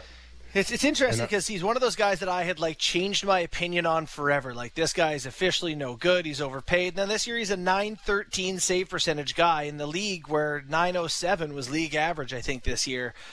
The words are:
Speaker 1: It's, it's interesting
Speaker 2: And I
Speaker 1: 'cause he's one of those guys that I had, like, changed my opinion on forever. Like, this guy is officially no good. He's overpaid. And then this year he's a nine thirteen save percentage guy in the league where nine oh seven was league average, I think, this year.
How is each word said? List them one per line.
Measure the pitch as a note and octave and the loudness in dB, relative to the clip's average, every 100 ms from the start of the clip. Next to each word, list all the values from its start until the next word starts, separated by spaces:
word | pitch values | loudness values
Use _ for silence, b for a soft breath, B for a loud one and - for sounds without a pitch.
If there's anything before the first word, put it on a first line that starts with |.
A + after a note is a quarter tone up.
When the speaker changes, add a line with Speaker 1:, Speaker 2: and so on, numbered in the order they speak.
| B B B - - G3 | B B B -18 -2 0
Speaker 1:
It's, | G3 | 0
it's | A#3 | 2
interesting | C#4+ C#4+ B3+ G#3 | 2 4 2 2
Speaker 2:
And | - | 0
I | G#3 | 0
Speaker 1:
'cause | - | -2
he's | F#3+ | -2
one | F#3+ A#3+ | 0 2
of | |
those | A#3+ F#3 | 2 2
guys | G3+ F#3 | 2 2
that | F#3 | 0
I | F3+ | 0
had, | F3 D#3 | -2 0
like, | E3 D3+ | -2 0
changed | - F3 G3 G3 G3 | 0 0 0 0 2
my | F#3 | 2
opinion | E3+ - F3 F3 E3+ | 2 -2 0 2 2
on | D#3+ D#3 | 2 0
forever. | - C#3+ C#3+ B2+ | -2 2 2 0
Like, | A#2+ A#2+ E3 | -8 -6 -2
this | D#3+ | 0
guy | - D#3 | 4 2
is | D3 B2+ | 2 -6
officially | - F#3 - F3 | 0 2 2 -2
no | D3+ C3 A#2 | -4 -6 0
good. | F3 F3+ D#3+ | 4 4 2
He's | C#3 | -4
overpaid. | C#3 C3+ - F3 F3+ | -4 -4 2 2 2
And | F3+ | 0
then | G3 | 0
this | G#3+ A#3+ | 0 -2
year | A#3 | -2
he's | G3 | -2
a | F#3+ | 0
nine | F#3 F#3+ G#3 A3 | 2 2 0 -4
thirteen | - G3+ G#3 G3 F#3 F#3 | 0 0 0 -4 -2 0
save | - F3+ F#3 | 0 0 0
percentage | E3 E3 D3 C#3+ - | 0 0 0 -2 2
guy | E3+ D#3 | 4 4
in | D3 D3 | -2 -4
the | D3 | -4
league | E3+ G#3 F3 C#3 | -4 -4 -6 -2
where | D3+ D3+ D3 C#3 | 0 0 -2 0
nine | D#3+ F3+ F3+ | 2 2 2
oh | E3 | -2
seven | - F3 F#3+ D#3 C#3+ | 0 0 0 -2 -6
was | B2 | -4
league | D#3 D#3+ D3+ | -2 0 0
average, | D#3+ D#3 B2 B2+ | 0 0 -4 -4
I | |
think, | A#2 C3 | -4 -4
this | C3 A#2+ - | -2 0 -2
year. | B2+ B2 B B | -2 -4 B B